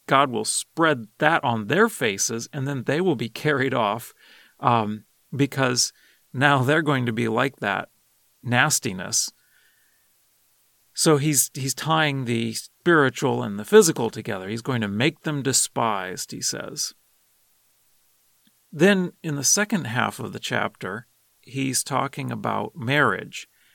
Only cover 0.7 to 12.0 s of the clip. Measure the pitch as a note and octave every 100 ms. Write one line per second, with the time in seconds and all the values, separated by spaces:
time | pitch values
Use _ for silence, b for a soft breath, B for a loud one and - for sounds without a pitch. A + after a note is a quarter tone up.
0.7 | - D#3+ C3+ G#2 - D#3 E3 C3 A2+ G#2
1.7 | D#3+ A3+ - A2 G2 - A#2 - D3 C3+
2.7 | C#3 A#2 D3 F#3+ B2 A2+ - D3+ C#3 C3
3.7 | B2 G#2 A2+ - - b b b b C3+
4.7 | A#2 G#2+ G#2+ - _ _ C3 C#3 C#3 C3
5.7 | B2 - b b b b B2+ C#3+ C#3 B2
6.7 | D#3 D3+ C3+ A#2+ A2+ A2+ A2+ C3+ - G#2
7.7 | G2 - _ _ _ _ _ A#2+ B2 D3
8.7 | - A2 F#2 F#2+ A#2 - b b b b
9.7 | b b b b _ _ _ _ _ _
10.7 | _ _ - E3 D3 D3+ C#3 - D3 C3
11.7 | - D3+ D#3+